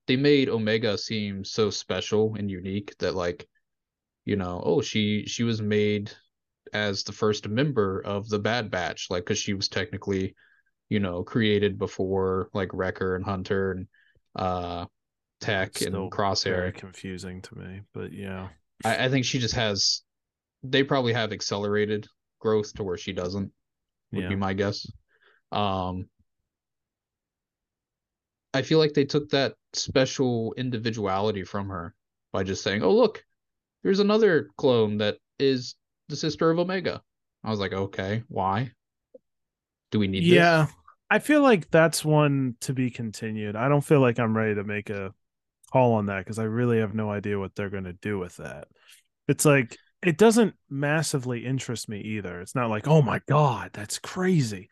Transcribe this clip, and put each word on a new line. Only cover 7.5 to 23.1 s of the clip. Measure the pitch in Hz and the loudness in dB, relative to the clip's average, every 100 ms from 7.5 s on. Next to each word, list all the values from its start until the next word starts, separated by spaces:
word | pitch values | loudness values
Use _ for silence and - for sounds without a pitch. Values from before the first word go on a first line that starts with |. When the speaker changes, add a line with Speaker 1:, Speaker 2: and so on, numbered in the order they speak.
| 110 151 123 98 95 | -2 0 2 0 -2
Speaker 1:
of | - 101 107 | -4 -6 -4
the | 104 | -2
Bad | 107 120 107 | 0 -2 -2
Batch, | 92 82 - - | -4 -4 -6 -6
like, | 90 - | -4 -2
'cause | 101 | -4
she | - | -2
was | 98 - | -4 -4
technically, | 101 92 95 - 98 95 - _ _ _ _ - | -4 -4 -6 -2 -2 -2 -8 _ _ _ _ -4
you | 104 | -2
know, | 95 87 | 0 -4
created | 90 127 107 101 101 98 | -4 0 2 4 2 0
before, | 95 - 95 95 95 92 90 | -6 -4 -2 0 0 -2 -2
like, | 104 92 | -4 -4
Wrecker | 90 92 - 95 92 | -2 -4 -2 -2 -2
and | |
Hunter | 98 95 95 98 95 | -2 -4 -2 -2 -2
and, | 92 - _ _ _ _ 95 | -4 -10 _ _ _ _ -4
uh, | 92 90 87 87 90 _ _ _ _ _ | -2 -2 -4 -8 -10 _ _ _ _ _
Tech | 117 98 95 - | -2 -2 -2 -4
and | 107 | -4
Speaker 2:
Still | 95 92 | -4 -4
Speaker 1:
Crosshair. | - 101 95 98 90 | -2 0 0 0 -2
Speaker 2:
very | 90 | -2
confusing | - 95 90 95 90 92 92 | -6 -14 -14 -12 -10 -12 -12
to | - 95 | -14 -16
me, | 92 95 104 | -14 -14 -14
but | 104 95 | -12 -12
yeah. | 98 98 95 95 - _ - | -10 -10 -10 -12 -16 _ -6
Speaker 1:
I, | 113 110 127 | -2 0 2
I | |
think | 135 | 2
she | 123 135 | 0 0
just | 117 | -2
has, | 123 110 98 - - - _ _ _ _ _ | 0 0 0 0 -2 -8 _ _ _ _ _
they | 131 131 | -2 0
probably | 139 139 120 | 2 2 2
have | 117 107 | 0 -2
accelerated | 101 - 101 104 104 104 107 110 _ _ _ | -4 -4 -2 0 0 0 -2 -6 _ _ _
growth | 113 107 104 | 0 0 0
to | - | -6
where | 98 85 | -6 -6
she | - | -6